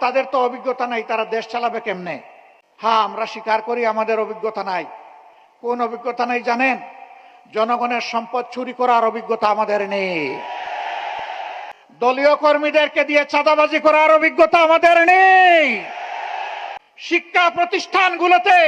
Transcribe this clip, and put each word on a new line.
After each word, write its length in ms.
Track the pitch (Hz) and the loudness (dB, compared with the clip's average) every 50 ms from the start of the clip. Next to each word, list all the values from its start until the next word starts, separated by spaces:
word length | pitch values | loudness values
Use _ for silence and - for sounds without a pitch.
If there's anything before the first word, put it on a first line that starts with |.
| 269 | -2
তাদের 220 | 247 247 269 262 269 - | -2 0 -2 -2 -2 -2
তো 40 | 269 247 247 | -2 0 -2
অভিজ্ঞতা 380 | 240 247 208 262 247 - 247 240 | -2 -4 -6 -6 -6 -4 -4 -4
নাই, 120 | 247 226 220 - | -4 -6 -6 -4
তারা 160 | 233 220 220 220 226 | -4 -4 -4 -4 -6
দেশ 100 | 226 220 - - | -6 -6 -6 -6
চালাবে 260 | 240 240 233 220 226 226 220 | -4 -4 -4 -4 -6 -6 -8
কেমনে? 280 | 190 180 180 175 156 123 - - - - - _ _ _ _ _ _ _ | -8 -8 -8 -10 -10 -12 -14 -18 -20 -20 -20 _ _ _ _ _ _ _
হ্যাঁ, 200 | - 220 226 220 214 202 | -2 0 2 2 0 0
আমরা 180 | 196 202 226 220 - | -4 -6 -8 -8 -8
স্বীকার 260 | 226 - 226 214 220 220 233 | -8 -4 -2 -2 -2 -2 -4
করি 140 | 240 240 240 226 220 | -4 -2 -2 -2 -2
আমাদের 240 | 220 220 208 226 214 220 | -2 -2 -2 -2 -2 -4
অভিজ্ঞতা 380 | 208 214 220 190 220 214 202 196 196 | -4 -6 -8 -8 -8 -6 -6 -6 -6
নাই। 140 | 185 175 156 139 - - - - - - - - _ _ _ _ _ _ - | -6 -6 -6 -8 -14 -18 -20 -20 -20 -20 -20 -20 _ _ _ _ _ _ -6
কোন 140 | 233 240 240 240 226 | -6 -4 -4 -4 -4
অভিজ্ঞতা 360 | 226 226 - 262 233 240 247 233 | -6 -6 -8 -6 -4 -4 -4 -2
নাই 100 | 247 240 233 240 | -2 -2 -2 -2
জানেন? 280 | 233 233 262 269 240 214 - - - - - - - - - - - - _ _ - | 0 0 0 0 -2 -2 -6 -14 -18 -20 -20 -20 -20 -20 -20 -20 -20 -20 _ _ -4
জনগণের 480 | 208 220 226 240 233 240 240 247 233 220 - - | -2 0 0 0 -2 -2 -2 -4 -4 -4 -4 -6
সম্পদ 300 | 233 226 226 247 247 240 240 - | -6 -6 -4 -6 -6 -6 -6 -8
চুরি 180 | 247 254 240 240 240 | -10 -8 -8 -4 -2
করার 240 | 247 247 240 233 226 220 | 0 2 4 4 2 0
অভিজ্ঞতা 380 | 214 233 208 185 226 220 226 208 208 | -2 -4 -4 -4 -2 0 0 0 0
আমাদের 260 | 208 220 202 208 208 202 196 196 | 0 0 0 -2 -2 -2 -2 -4
নেই, 240 | 202 190 190 180 165 151 135 135 139 - - - - - - - - - - - - - - - - - - - - - - - - - - - _ _ _ _ 151 | -4 -4 -4 -4 -4 -4 -4 -6 -8 -10 -10 -10 -10 -10 -10 -10 -8 -8 -8 -8 -8 -8 -8 -10 -10 -10 -10 -10 -12 -12 -12 -12 -14 -14 -16 -18 _ _ _ _ _
দলীয় 320 | 226 240 254 262 277 294 294 294 294 | -2 0 0 2 2 2 2 4 4
কর্মীদেরকে 580 | 302 294 294 294 302 294 302 302 294 302 320 285 277 | 2 2 2 2 0 2 2 2 2 0 -2 0 2
দিয়ে 140 | 294 294 285 285 - | 2 2 2 2 0
চাঁদাবাজি 460 | 294 285 311 302 302 302 302 302 311 302 | 0 2 2 4 4 4 2 0 2 2
করার 240 | 311 302 311 311 320 320 311 | 4 4 4 6 4 4 4
অভিজ্ঞতা 400 | 311 320 254 330 330 311 339 349 330 320 | 4 2 2 4 4 4 4 4 4 4
আমাদের 300 | 320 330 330 339 339 339 339 349 | 4 4 6 6 6 6 6 6
নেই, 540 | 370 381 381 381 370 370 370 359 349 330 311 269 233 196 175 - - - - - - - - - - - - - - - - - - - - _ _ - - - | 6 6 6 8 8 8 8 6 6 6 4 2 0 -4 -6 -10 -12 -12 -12 -10 -10 -10 -8 -8 -8 -8 -10 -10 -10 -12 -12 -12 -14 -16 -18 _ _ -20 -8 -4
শিক্ষা 360 | 320 339 330 - - 359 359 339 349 349 | -4 -4 -4 -2 0 0 2 2 2 0
প্রতিষ্ঠানগুলোতে 1000 | 349 349 403 359 - - - 370 381 370 359 339 330 359 359 359 359 403 370 359 330 | -2 -2 -2 -4 -4 -2 0 0 2 0 0 0 2 4 4 4 4 6 6 6 6